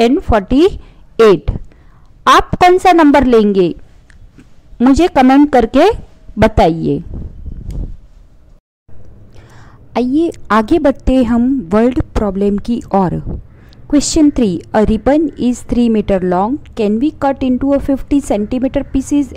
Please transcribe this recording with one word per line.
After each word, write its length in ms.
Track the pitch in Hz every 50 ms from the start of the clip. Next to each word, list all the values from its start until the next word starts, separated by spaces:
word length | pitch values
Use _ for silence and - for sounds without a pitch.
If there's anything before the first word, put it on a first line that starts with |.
and 180 | 226 233 269 392
फ़ोर्टी 440 | - - 240 214 185 - 254 277 339 415 - - - - _ - - - - -
एट। 320 | 226 214 185 156 - - - - - - - _ _ - - _ - _ _ _ -
आप 280 | 247 277 359 381 - -
कौन 220 | - 359 359 359 370
सा 140 | - 370 349
नंबर 320 | 339 320 294 277 285 247
लेंगे 500 | 254 233 220 208 208 196 196 180 160 - - - - - - _ _ - - - - _ - - - - - _ - - - 233
मुझे 260 | 262 269 269 339 359
कमेंट 420 | - 277 262 254 262 285 294 294 -
करके 360 | 247 226 214 - 269 330 415 480 - - - - _ - - - 208
बताइए। 640 | 214 220 220 - 196 165 165 160 156 147 143 175 170 - - - - - - - - - - - - - - - - - - - - - - - - _ _ - _ _ - _ _ _ _ _ _ - - - - - - - - - - - - - - - - - - _ - - -
आइए 340 | 233 247 254 269 311 339 330 - - - -
आगे 280 | 240 226 220 208 320 339
बढ़ते 360 | 285 285 233 - - - 254
हैं 100 | 262 247
हम 260 | 220 240 233 240 254 277 262 170 160 196
वर्ड 280 | 214 233 254 254 311 - - -
प्रॉब्लम 440 | - 220 202 185 196 202 202 202 196
की 200 | - - 240 - - - -
ओर। 260 | 196 185 160 160 156 147 - - - - - - - - - - - - -
Question 400 | 294 285 - - - 330 302 294
three, 240 | - 262 240 196 170 - - - -
a 120 | 214 208
ribbon 420 | 202 214 214 - 254 285 302 330 285 - -
is 240 | 233 247 240 - -
three 240 | - - 240 240 233
meter 300 | 220 214 208 - 202 185 180
long। 300 | 180 180 180 196 226 277 302 - - -
Can 240 | - 214 202 208 226
we 120 | 277 311 - -
cut 220 | 285 277 269 - 269
into 320 | 262 254 247 277 277 277
a 60 | 269 -
fifty 380 | - 269 254 - - 190 277 -
centimeter 640 | - 247 202 208 208 262 247 254 262 - 285 269
pieces 480 | - - 269 262 - 294 285 277 240 -